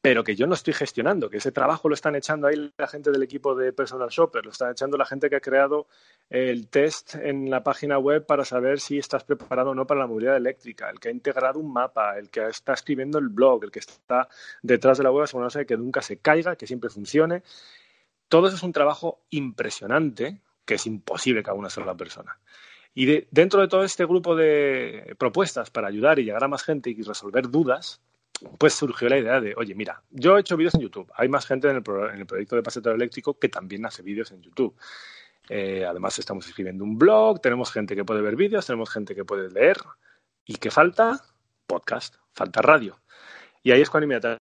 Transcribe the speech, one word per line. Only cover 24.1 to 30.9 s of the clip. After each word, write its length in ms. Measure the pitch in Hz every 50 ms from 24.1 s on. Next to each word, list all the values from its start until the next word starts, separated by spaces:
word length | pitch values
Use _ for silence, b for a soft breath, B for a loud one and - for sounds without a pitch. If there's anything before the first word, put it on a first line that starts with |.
| 175 185 175 175 165
de 800 | 160 160 156 151 147 143 139 135 131 123 - 113 107 - - - _
propuestas 520 | - 123 104 170 196 170 - 127 113 - _
para 160 | 120 110 98
ayudar 320 | 101 104 110 147 160 143
y 40 | 127
llegar 200 | 110 104 110 131
a 40 | 135
más 140 | 143 131 -
gente 280 | - 156 143 127 127
y 120 | 117 104 110
resolver 480 | 107 104 - - 101 101 120 127 123
dudas, 500 | 120 151 165 131 123 147 - - - _ _ _ _ _ _ _ _ - - - -
pues 180 | - - 156 -
surgió 340 | - 151 139 117 - 120 120
la 100 | 131 139
idea 220 | 123 110 123 135
de, 140 | 117 104 104
"Oye, 180 | - 117 101 95
mira, 300 | 101 107 - 85 - _ _
yo 260 | - 139 120 165 190
he 40 | 202 196
hecho 140 | - 180
vídeos 180 | 160 160 175 -
en 60 | 160 131
YouTube, 280 | 101